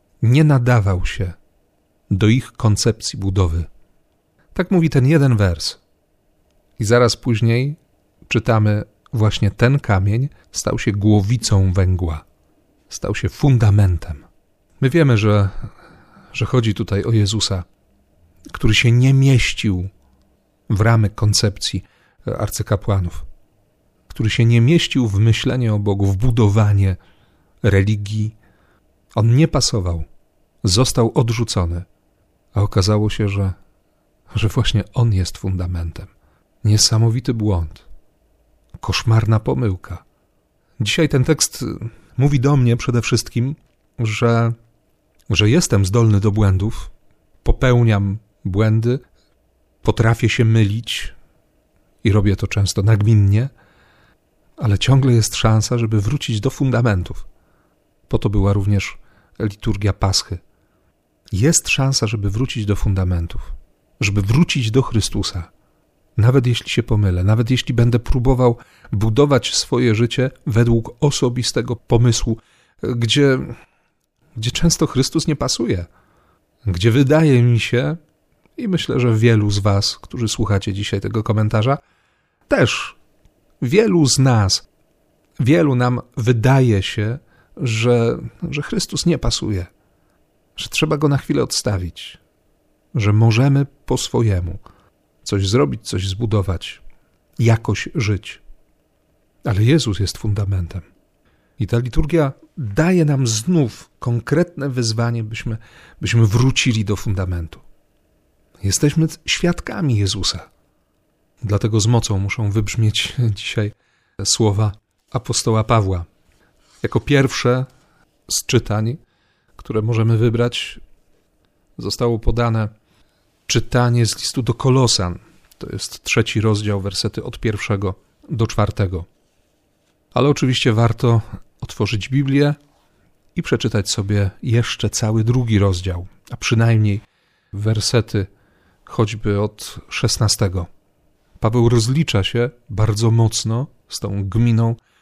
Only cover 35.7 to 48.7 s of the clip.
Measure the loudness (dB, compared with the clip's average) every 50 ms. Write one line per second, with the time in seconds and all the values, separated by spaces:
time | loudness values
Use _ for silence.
35.7 | -6 -6 -6 -8 -10 -12 -16 -18 _ _ _ _ _ _ _ _ _ _ 0 2
36.7 | 2 4 2 2 2 2 2 2 0 -2 -2 -4 -4 -2 0 0 0 -2 -2 -6
37.7 | -10 -18 _ -20 -20 -20 _ _ _ _ _ _ _ _ _ _ _ _ _ _
38.7 | -20 -10 -8 -6 -6 -4 0 2 2 2 4 2 0 0 0 -2 -2 -2 -2 -4
39.7 | -4 -6 -10 -14 -16 -16 _ _ _ _ _ _ _ _ _ _ _ _ _ _
40.7 | _ -6 -4 -4 0 0 0 2 2 2 2 2 0 0 -2 -6 -6 -8 -8 -8
41.7 | -8 -8 -12 -14 -14 -18 _ _ -2 0 0 2 2 2 2 2 4 4 4 2
42.7 | 2 0 -2 -2 -2 -2 0 0 -2 -2 -2 -4 -4 -4 -4 -4 -6 -10 _ _
43.7 | _ _ _ _ _ -6 -4 -4 -2 0 0 2 2 2 0 0 -2 -6 _ _
44.7 | _ _ _ _ _ _ _ _ _ _ _ -4 0 2 2 4 4 2 2 2
45.7 | 2 2 2 2 2 2 4 4 4 2 2 0 2 2 2 2 2 0 -2 -4
46.7 | -6 -8 -12 -14 -18 _ _ _ _ _ _ _ _ _ _ 0 0 2 2 2
47.7 | 4 4 4 4 2 2 0 -2 -4 -6 -10 _ _ _ -8 -4 0 0 2 2